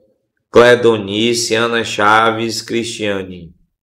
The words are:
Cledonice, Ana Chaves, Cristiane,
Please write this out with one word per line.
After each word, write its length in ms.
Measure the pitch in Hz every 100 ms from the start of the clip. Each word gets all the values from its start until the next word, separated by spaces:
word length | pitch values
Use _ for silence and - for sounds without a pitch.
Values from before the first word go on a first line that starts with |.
| _ _ _ _ _
Cledonice, 1040 | 113 120 120 113 110 98 104 117 117 -
Ana 300 | 110 117 117
Chaves, 800 | 110 - 104 110 113 110 113 110
Cristiane, 920 | - 117 110 - 104 98 92 90 82 _ _ _